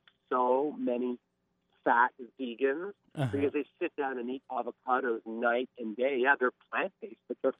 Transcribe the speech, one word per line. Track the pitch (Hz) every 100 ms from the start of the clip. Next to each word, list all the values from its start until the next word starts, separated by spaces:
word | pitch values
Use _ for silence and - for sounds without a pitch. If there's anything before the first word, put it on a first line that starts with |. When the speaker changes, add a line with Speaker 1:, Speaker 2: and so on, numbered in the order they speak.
| - _ -
Speaker 1:
so | 127 127 127 151 127
many | 127 120 123 123 _ _ _ _ _ _
fat | 147 120 127 - 117 -
vegans | 123 117 135 147 196 - _
Speaker 2:
Uh-huh. | - 131
Speaker 1:
because | 139 143
they | 147 - -
sit | 165 -
down | 139 127
and | 120
eat | 131 -
avocados | 127 117 - 127 127 127 113
night | 113 113 120 120 127 -
and | 113 107
day. | 131 131
Yeah, | 131 135
they're | 123 - -
plant-based, | 120 185 - 208 156 -
but | -
they're | 135 -